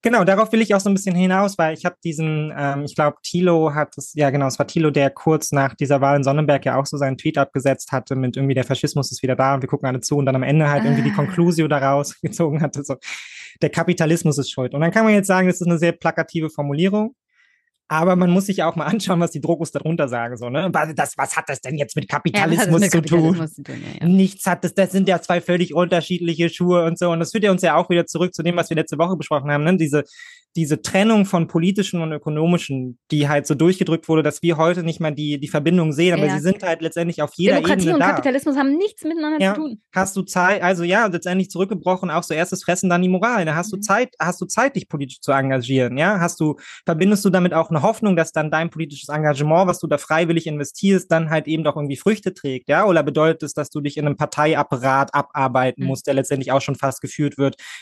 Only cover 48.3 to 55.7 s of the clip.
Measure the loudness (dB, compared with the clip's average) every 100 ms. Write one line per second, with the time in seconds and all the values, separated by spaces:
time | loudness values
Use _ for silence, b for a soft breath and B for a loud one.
48.3 | -2 -2 -2 -4 -6 -10 -10 -8 -2 0
49.3 | 0 2 2 2 0 -2 -4 0 0 2
50.3 | 0 -2 -8 -8 -2 2 2 2 0 2
51.3 | -2 -2 -2 -2 -2 -4 -2 -2 -2 -4
52.3 | -8 -8 -8 0 2 4 2 2 2 2
53.3 | 2 -6 -8 -8 -6 -6 -4 -4 -2 -4
54.3 | 0 0 2 -2 -2 0 2 2 -2 -4
55.3 | -2 0 2 0